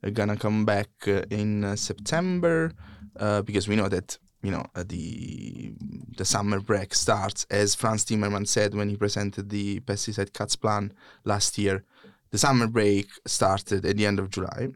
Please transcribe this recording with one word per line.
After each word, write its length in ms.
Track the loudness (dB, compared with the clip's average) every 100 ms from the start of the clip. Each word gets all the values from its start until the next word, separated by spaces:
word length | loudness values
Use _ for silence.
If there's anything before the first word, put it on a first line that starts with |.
are 60 | -2
gonna 260 | 0 0 0
come 280 | 0 2 4
back, 220 | 2 0 _ 0
uh, 140 | 0 0
in, 340 | -2 0 0
uh, 120 | 0 -2
September, 960 | -4 -6 -2 0 0 2 2 2 0 -4 -18 -18 -18 -4
uh, 220 | 0 0
because 260 | 2 0 2
we 80 | 2
know 140 | 2
that, 280 | 0 -4 -14 _ _
you 80 | -4
know, 140 | -4 -6 -10
uh, 80 | -8
the, 840 | -6 -8 -8 -10 -10 -10 -12 -12 -12 -12 -12 -14 -6
the 80 | 0
summer 340 | 2 2 0
break 340 | 2 0 0 0
starts, 500 | 2 2 0 -4 -2
as 240 | 2 2 2
Franz 300 | 2 0 0
Timmermans 420 | 0 0 0 0
said 260 | 2 2
when 160 | 2 -2
he 60 | 0
presented 540 | 0 0 -4 -4 -4
the 300 | -2 -2 -4
pesticide 520 | -4 -4 -2 -2 -4
cuts 220 | -4 -4 0
plan 380 | 2 0 -2 -8 -20 -12 -2
last 320 | 0 0 2
year. 260 | 0 0 -4 _ -20 _ _
The 60 | 2
summer 300 | 4 4 4
break 400 | 4 4 4 0 -10 -6
started 600 | 2 2 2 0 0 2
at 120 | 2
the 80 | 4
end 140 | 2
of 100 | 0
July. 400 | -4 -6 -4 -8